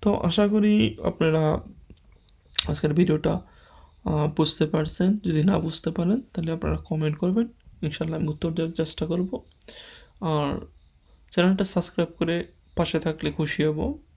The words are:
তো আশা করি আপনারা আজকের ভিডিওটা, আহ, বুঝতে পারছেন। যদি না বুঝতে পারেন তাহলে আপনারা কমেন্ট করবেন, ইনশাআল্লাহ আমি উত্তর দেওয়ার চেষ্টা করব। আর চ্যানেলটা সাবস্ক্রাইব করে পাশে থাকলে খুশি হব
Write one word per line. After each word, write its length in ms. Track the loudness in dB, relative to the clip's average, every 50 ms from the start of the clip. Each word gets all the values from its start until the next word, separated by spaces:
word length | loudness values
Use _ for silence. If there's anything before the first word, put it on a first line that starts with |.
তো 80 | 2 2 0 2 0 0
আশা 160 | 2 4 2 4
করি 260 | 4 4 4 4 4 4 4 2 0 -2 -4 -4
আপনারা 340 | -2 2 2 2 4 4 2 2 0 0 -4 -8 -20 -20 -20 _ -20 _ _ -20 -20 -20 _ _ _ _ _ _ -2
আজকের 380 | -2 0 0 -2 0 0 0 4
ভিডিওটা, 400 | 4 4 4 4 2 2 0 -2 -2 -6 -10 -20 -20 -20 -20 -20 -20 -20 -20 _ _ _
আহ, 220 | -2 0 0 0 0 2 2
বুঝতে 280 | 0 0 2 0 0
পারছেন। 440 | 0 2 0 0 -2 -2 0 2 2 2 2 0
যদি 160 | 0 0 2 4
না 120 | 4 4 2 0
বুঝতে 240 | -2 -6 -4 -4 -4 -2 0
পারেন 220 | 0 2 0 0 -2 -6 _
তাহলে 180 | -6 -4 -4
আপনারা 260 | -4 -4 -2 -2 -2 -2 -4 -4
কমেন্ট 260 | -4 -2 0 -2 -2 0
করবেন, 300 | 0 0 2 2 0 0 -4 _ _ -20 -14 -6
ইনশাআল্লাহ 360 | -6 -6 -4 -4 -4 -4 -2 -2
আমি 80 | -2 -4
উত্তর 220 | -4 -4 -4 -4
দেওয়ার 220 | -2 -2 -4 -4 -2 -4
চেষ্টা 240 | -4 -4 -4 -6 -4
করব। 240 | -4 -2 -2 -2 -4 -6 -10 -12 _ _ _ _ -20 -20 -20 -20 -20 -20 -20 -20 _ _ -8
আর 300 | -4 -2 0 0 0 -2 -4 -6 -8 -12 _ _ _ _ _ _ _ _ _ _ _ _ 0
চ্যানেলটা 320 | 2 4 4 4 2 0 0 0
সাবস্ক্রাইব 360 | -4 -4 -2 -2 -4 -4 -4 -2 -4
করে 160 | -2 -2 -2 -2 -4 -8 _ _ _ _ _
পাশে 220 | -2 -2 0 0 -2
থাকলে 300 | -2 -2 -4 -2 -4 -6
খুশি 300 | -2 -2 -2 -2 0 0 0
হব 160 | 0 0 0 -4 -4 -6 -8 -12 _ _